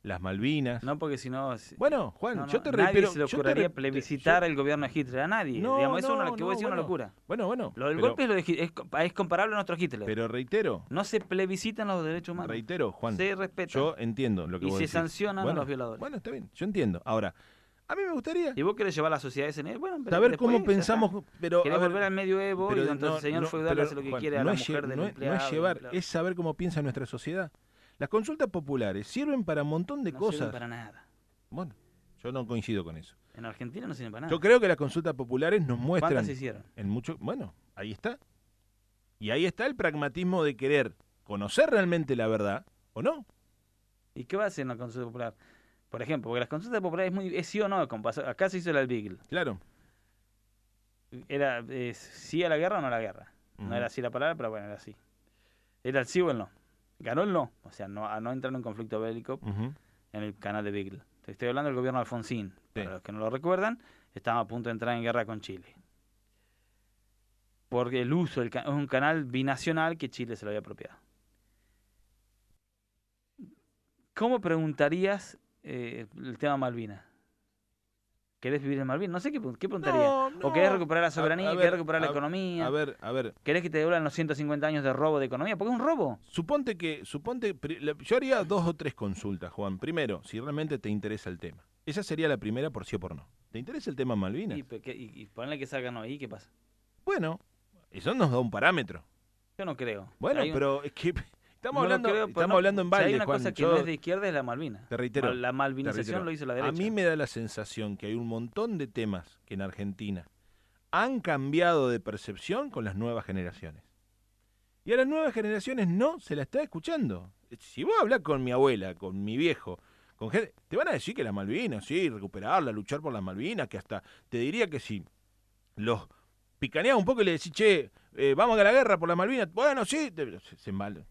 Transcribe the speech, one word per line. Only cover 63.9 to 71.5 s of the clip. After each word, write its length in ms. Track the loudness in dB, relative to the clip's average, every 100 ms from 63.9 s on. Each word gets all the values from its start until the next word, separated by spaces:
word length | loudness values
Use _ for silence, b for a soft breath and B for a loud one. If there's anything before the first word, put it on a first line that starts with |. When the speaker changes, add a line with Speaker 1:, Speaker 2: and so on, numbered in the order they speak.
| b b
Speaker 2:
estábamos 300 | -8 -2 0
a 40 | 0
punto 200 | -4 -6
de 40 |
entrar 220 | -4 -2 0
en 60 |
guerra 240 | 0 0 -2
con 140 | -6
Chile. 260 | -10 -12 -14 -20 _ _ _ _ _ _ _ _ _ _ _ _ _ _ _ _ _ _ -4
Porque 340 | 0 0 0
el 100 | 2
uso 280 | 2 2 0
del 100 | -2
ca-, 100 | -4
es 80 | -2
un 180 | -2 0
canal 380 | 2 2 0
binacional 720 | -2 0 0 0 0 0 0 -2
que 140 | -8
Chile 260 | -8 -8 -6
se 80 |
lo 60 | -6
había 100 | -6
apropiado. 360 | -6 -14 -16 -18 _ _ _ _ _